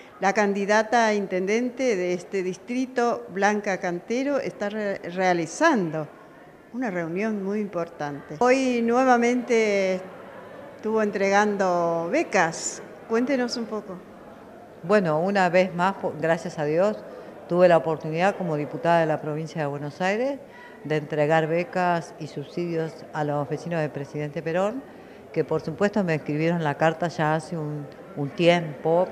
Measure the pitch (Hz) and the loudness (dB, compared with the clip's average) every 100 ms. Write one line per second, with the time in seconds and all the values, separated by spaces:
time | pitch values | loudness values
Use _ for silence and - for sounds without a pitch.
0 | - - 190 196 202 202 196 214 220 240 | -20 -2 0 2 2 0 2 2 4 2
1 | 226 208 190 185 190 220 247 247 262 190 | 4 2 0 -2 0 0 -2 -2 0 0
2 | 180 175 175 196 185 180 - 247 254 262 | 0 -2 -4 -4 -4 -6 -6 -4 -2 0
3 | 240 220 - 180 196 208 208 185 185 175 | 0 0 -6 0 2 2 0 -2 -2 -4
4 | - 233 269 277 180 - 202 214 208 190 | -4 -2 0 -2 -2 -4 -6 -4 -4 -4
5 | - 180 185 175 160 - 320 262 170 156 | -6 0 2 2 0 2 4 4 0 -4
6 | 147 - - - - - - 233 254 180 | -8 -12 -20 -20 -20 -20 -16 -8 -4 -4
7 | 165 175 220 208 190 208 202 180 165 - | -4 -2 -2 -4 -4 -4 -4 -4 -6 -6
8 | 147 143 - 156 247 262 262 240 233 240 | -8 -8 -12 0 4 4 4 2 2 4
9 | 262 240 240 247 240 226 220 202 190 185 | 6 6 6 2 2 2 4 2 2 0
10 | - - - - - - - - 214 220 | -4 -16 -18 -18 -18 -18 -18 -10 -2 0
11 | 208 196 196 196 214 202 190 175 170 165 | 0 2 4 4 4 2 2 2 2 0
12 | 170 269 339 202 165 165 - - - - | 0 0 2 2 2 0 -8 -8 -14 -18
13 | - 226 254 277 240 240 220 214 208 180 | -2 0 2 0 0 -4 -6 -8 -8 -14
14 | - - - - - - - - 165 214 | -16 -20 -20 -20 -20 -20 -20 -16 2 4
15 | 180 151 180 202 180 180 185 170 180 190 | 4 2 2 4 4 6 4 2 0 0
16 | 185 160 160 165 180 165 147 160 202 214 | -4 -2 0 0 0 -4 0 2 2 0
17 | - - - - - 175 180 165 156 156 | -10 -16 -16 -18 -2 6 8 8 4 -4
18 | 160 160 190 196 180 151 147 156 165 170 | -4 0 0 0 -2 -2 -4 -2 2 4
19 | 160 151 151 151 160 170 147 143 147 - | 4 0 -2 -6 -6 -4 -4 -4 -8 -4
20 | 185 214 262 277 - - - - 143 151 | -2 0 -2 -4 -10 -20 -20 -14 -4 -2
21 | 147 156 147 160 156 165 175 185 180 170 | -2 0 4 4 2 0 -2 0 0 0
22 | 165 - 151 - 139 - 175 165 160 - | -2 -12 -12 -10 -8 -6 -4 -4 -4 -8
23 | - 160 147 143 143 151 175 170 151 143 | -12 -4 -2 -2 -2 -6 -4 -2 -2 -4
24 | 143 147 147 147 156 170 196 254 - - | -8 -6 -6 -6 -4 -2 -2 -4 -12 -18
25 | - - - - 151 160 - 147 202 208 | -20 -20 -8 -4 0 -2 -2 0 0 2
26 | 185 156 - 151 160 175 151 139 160 165 | 0 0 -2 0 0 2 0 2 2 2
27 | 175 - 151 160 160 170 151 151 143 - | -4 0 0 0 -2 -6 -6 -6 -10 -14
28 | - - 143 131 170 175 160 139 156 170 | -14 -8 -6 2 4 4 0 -4 0 2
29 | 180 | 2